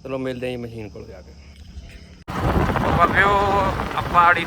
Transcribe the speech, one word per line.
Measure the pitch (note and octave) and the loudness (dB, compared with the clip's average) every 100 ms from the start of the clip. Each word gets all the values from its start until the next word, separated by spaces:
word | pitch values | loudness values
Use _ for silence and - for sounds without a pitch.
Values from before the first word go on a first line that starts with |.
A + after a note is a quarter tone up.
ਚਲੋ | C3 C3 | -8 -6
ਮਿਲਦੇ | C3 B2 B2+ | -6 -6 -6
ਆਂ | |
ਜੀ | B2 | -8
ਮਸ਼ੀਨ | A#2+ A#2 G#2+ | -10 -12 -12
ਕੋਲ | - G#2 | -14 -16
ਜਾ | F#2+ | -18
ਕੇ। | - - - - - - - - - - - - - - - - - | -20 -20 -20 -20 -18 -16 -16 -20 -20 -20 -10 -2 0 2 2 0 2
ਉਹ | D#3+ | 4
ਅੱਗੇ | E3+ F3+ | 4 4
ਉਹ | G3 G3+ G3+ G3 F#3+ - F#3+ - | 2 2 2 2 0 -2 -6 -6
ਆਪਾਂ | D3+ F3 | 0 4
ਆੜੀ | F3 E3+ | 6 4